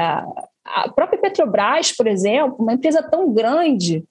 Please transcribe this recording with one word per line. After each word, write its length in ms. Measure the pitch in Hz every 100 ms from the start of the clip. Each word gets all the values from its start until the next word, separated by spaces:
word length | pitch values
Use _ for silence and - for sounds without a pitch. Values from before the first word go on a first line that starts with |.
| 165 - - - - _ -
a 140 | - -
própria 300 | - 339 381
Petrobras, 720 | 392 392 285 202 208 302 330
por 140 | - 226
exemplo, 500 | 196 196 254 285 -
uma 140 | 226
empresa 280 | 254 311 311
tão 300 | 311 320 359
grande, 720 | 214 226 302 339 233 175 160 -